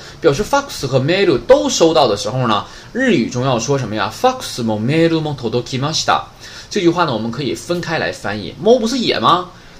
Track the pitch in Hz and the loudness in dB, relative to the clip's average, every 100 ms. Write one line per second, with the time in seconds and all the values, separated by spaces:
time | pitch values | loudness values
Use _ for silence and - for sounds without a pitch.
0 | - - 151 143 208 285 277 - 135 131 | -16 0 2 2 0 0 0 -8 -2 0
1 | 135 190 202 202 - 277 294 - 165 160 | 2 2 2 2 4 4 4 2 4 4
2 | 127 101 107 127 123 104 - - - 226 | 2 2 -2 -2 0 0 -2 -16 -10 -2
3 | 262 170 117 123 131 117 113 139 113 107 | 2 2 0 -2 0 0 0 -2 -2 -4
4 | 101 - 254 254 - - 113 107 117 156 | -4 0 0 0 -8 -4 -2 -2 0 2
5 | 165 160 151 143 117 120 123 131 143 160 | 2 2 -2 -4 -2 -2 -2 -4 -2 -2
6 | - 85 - - - - - 214 170 165 | 0 -2 -4 -18 -18 -18 -6 0 2 2
7 | 165 110 113 127 131 - - 175 165 156 | 0 0 -4 -4 -4 -6 -4 -4 -2 -4
8 | 87 - 104 104 90 - 190 247 220 262 | -4 -6 -8 -6 -8 -2 4 4 2 -2
9 | 185 - 120 170 180 - - | 0 2 2 2 0 -16 -20